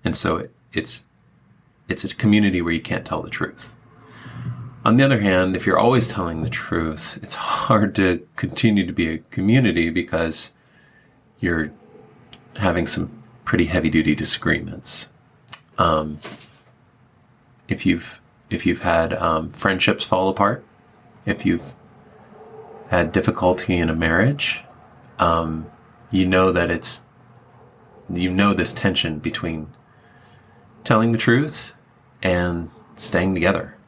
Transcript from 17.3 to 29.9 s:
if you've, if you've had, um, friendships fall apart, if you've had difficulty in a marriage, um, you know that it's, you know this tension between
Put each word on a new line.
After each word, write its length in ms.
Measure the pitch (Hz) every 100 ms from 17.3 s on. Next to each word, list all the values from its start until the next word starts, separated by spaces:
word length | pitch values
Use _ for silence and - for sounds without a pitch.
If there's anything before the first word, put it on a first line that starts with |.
| _ _ _ -
if 180 | - 95
you've, 360 | 85 - - _ _ _
if 160 | 90 92
you've 160 | 85
had, 320 | 87 85 82
um, 380 | 90 85 80 73
friendships 520 | - 98 92 - -
fall 240 | - 92 95
apart, 380 | - 101 - - _ _ _ - - -
if 200 | - -
you've 280 | 85 - - - - - - - - - - - - -
had 240 | 90 80
difficulty 640 | 95 - - 90 90 - 90
in 120 | 85
a 60 | 80
marriage, 680 | 82 85 117 143 - - - - - - - -
um, 520 | 87 82 80 80 80 - - _ -
you 140 | 95 92
know 260 | 92 95
that 180 | 87 85
it's, 340 | 85 - - - _ - - - - - - - - -
you 160 | 87 92
know 240 | 92 101
this 180 | 90 85
tension 480 | - 98 85 - 76
between 540 | 80 - 85 80 76 - _